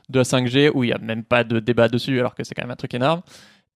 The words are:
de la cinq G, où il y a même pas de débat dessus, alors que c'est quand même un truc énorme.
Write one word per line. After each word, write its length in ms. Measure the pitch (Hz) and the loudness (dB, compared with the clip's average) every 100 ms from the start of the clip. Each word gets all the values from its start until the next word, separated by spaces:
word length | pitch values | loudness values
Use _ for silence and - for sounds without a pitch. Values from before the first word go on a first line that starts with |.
| _ | _
de 100 | 131 | 0
la 60 | |
cinq 220 | 123 131 123 | 2 2 2
G, 240 | 131 147 | 4 4
où 120 | 143 | 2
il 60 | 120 | 0
y 20 | |
a 60 | 117 | -2
même 260 | 113 113 | -4 -8
pas 180 | 110 123 | 0 0
de 140 | 113 117 | 2 -2
débat 280 | 110 120 117 | 0 2 2
dessus, 300 | 120 131 131 | 2 -2 -2
alors 140 | 120 - | -2 -6
que 80 | |
c'est 100 | 120 | -12
quand 80 | - | -10
même 80 | 123 | -10
un 60 | 127 | -10
truc 180 | 131 | -8
énorme. 260 | 123 131 170 - - - _ _ | -2 -2 -2 -6 -20 -20 _ _